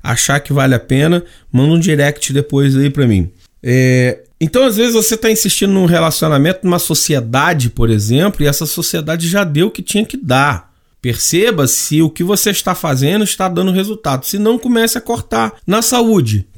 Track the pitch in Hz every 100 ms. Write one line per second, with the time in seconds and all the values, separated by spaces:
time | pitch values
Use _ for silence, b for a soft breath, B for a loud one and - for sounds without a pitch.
0 | - 113 - 143 - 139 135 120 - 135
1 | 156 175 175 B - 127 143 165 165 147
2 | 143 147 - 139 147 139 139 135 143 143
3 | 127 98 85 b _ _ - 127 127 127
4 | 123 - - - 160 247 262 208 240 226
5 | 220 220 220 220 190 - 196 190 175 170
6 | 160 - 160 143 156 185 180 175 - 156
7 | - 139 113 131 160 165 120 - 117 107
8 | 104 127 202 - 147 143 156 - - -
9 | 151 165 165 202 180 147 190 - - 202
10 | 220 262 165 127 143 92 - _ _ _
11 | 123 117 - 170 226 180 135 - - 151
12 | 160 - 175 202 208 190 - 175 165 135
13 | 139 202 202 - 185 175 190 185 196 220
14 | 151 135 - 196 214 233 247 233 226 240
15 | - 233 - 226 220 B - 214 226 247
16 | 226 208 113 104 -